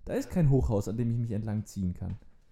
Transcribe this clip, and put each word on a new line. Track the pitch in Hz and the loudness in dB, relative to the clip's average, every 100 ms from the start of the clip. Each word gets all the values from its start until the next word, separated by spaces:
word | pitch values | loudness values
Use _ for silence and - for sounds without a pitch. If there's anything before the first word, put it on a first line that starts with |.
| - | -6
Da | |
ist | 247 269 | -6 -2
kein | 185 147 | 2 6
Hochhaus, | 135 123 104 101 | 6 4 2 0
an | 113 | -2
dem | 117 | -2
ich | 120 | -2
mich | 117 | -2
entlang | 104 107 107 104 | -4 -2 -4 -4
ziehen | 98 90 | -4 -4
kann. | - 92 95 - - - | -2 -8 -8 -12 -20 -20